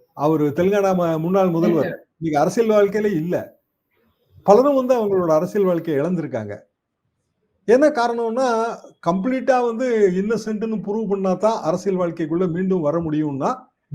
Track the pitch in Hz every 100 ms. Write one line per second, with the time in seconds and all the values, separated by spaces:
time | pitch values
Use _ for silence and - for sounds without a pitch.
0 | _ - 147 156 147 143 185 202 196 180
1 | 170 160 165 190 185 165 170 165 - -
2 | _ - 160 143 170 214 226 214 202 214
3 | 208 170 170 165 - _ _ _ _ _
4 | _ _ _ - - 208 285 269 247 247
5 | 208 190 175 156 180 208 190 170 165 139
6 | 156 180 147 120 107 101 _ _ _ _
7 | _ _ _ _ _ _ - 247 294 294
8 | 240 233 226 233 262 226 226 202 - _
9 | 170 190 247 254 262 254 240 226 254 226
10 | 202 180 208 220 220 214 226 214 180 220
11 | 214 196 190 180 214 226 151 180 196 185
12 | 175 165 156 170 185 170 190 185 147 165
13 | 160 151 151 135 175 262 - _ -